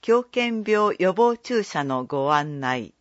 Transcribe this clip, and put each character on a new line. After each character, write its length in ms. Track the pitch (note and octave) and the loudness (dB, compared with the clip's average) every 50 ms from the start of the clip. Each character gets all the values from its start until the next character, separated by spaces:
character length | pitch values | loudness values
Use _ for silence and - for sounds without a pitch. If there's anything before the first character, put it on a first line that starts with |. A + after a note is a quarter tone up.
狂 240 | - - A3+ A#3+ B3 | 2 2 2 2 2
犬 400 | A#3+ - B3 A#3+ A#3+ A3+ A3 G#3 | _ -4 -2 -2 0 -2 -4 0
病 280 | G#3+ G#3+ G#3 G#3 G#3 - - | 0 2 2 2 2 2 2
予 140 | F3+ F#3 | 0 0
防 240 | F#3 G3+ A#3 A#3+ A#3 | 4 4 2 2 2
注 260 | A3+ _ - B3 A3+ | -2 _ -4 -2 -2
射 220 | G3+ - - D#3+ C#3+ | -2 -2 -4 -4 -2
の 200 | C#3 C3+ B2+ B2+ | -2 -2 -4 -4
ご 300 | A#2+ D3 C#3 C3+ C#3+ D3+ | -4 -4 -2 0 2 2
案 260 | D3 D3 D3+ D3 C#3+ | 2 0 -2 -6 -6
内。 340 | C3+ B2+ B2+ B2 A2 - _ _ | -4 -4 -4 -4 -6 -10 _ _